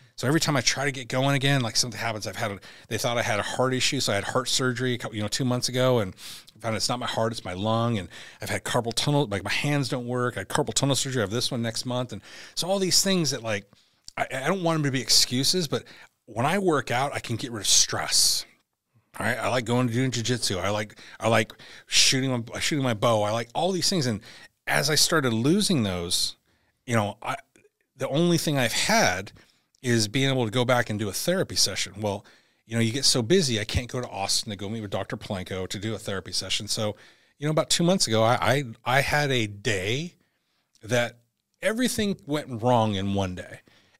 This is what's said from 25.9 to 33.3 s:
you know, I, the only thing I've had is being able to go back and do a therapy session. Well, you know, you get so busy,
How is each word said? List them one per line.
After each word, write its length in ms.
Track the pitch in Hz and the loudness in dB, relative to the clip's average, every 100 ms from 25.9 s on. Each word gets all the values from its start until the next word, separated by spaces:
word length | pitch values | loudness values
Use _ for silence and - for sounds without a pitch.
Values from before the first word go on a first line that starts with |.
| 90 87 - - - _ _ _ _ - | 0 -2 -2 -2 -6 _ _ _ _ -2
you 100 | 117 | 0
know, 220 | 101 - | 0 -2
I, 140 | - - - _ _ _ _ - | -8 -8 -10 _ _ _ _ -8
the 100 | 131 | -2
only 300 | 135 175 170 | 2 4 2
thing 200 | - 143 | 2 0
I've 160 | 120 | 0
had 580 | - - 226 147 90 101 - _ _ _ _ | 0 2 4 4 2 -4 -12 _ _ _ _
is 240 | 127 117 104 | 0 2 2
being 220 | 135 135 | 0 0
able 160 | 131 113 | 0 0
to 60 | |
go 120 | 113 | 0
back 260 | 120 123 117 | 2 2 0
and 80 | 107 | -2
do 120 | 104 | -4
a 40 | |
therapy 440 | - - 185 - 95 | -4 -2 0 0 0
session. 360 | - 92 - 98 | 0 0 -6 -4
Well, 260 | 107 101 - - _ _ - | -4 -4 -8 -20 _ _ -6
you 80 | |
know, 60 | 113 | 0
you 120 | 113 | 0
get 100 | 113 | 2
so 180 | - 139 | 2 2
busy, 380 | 110 | 4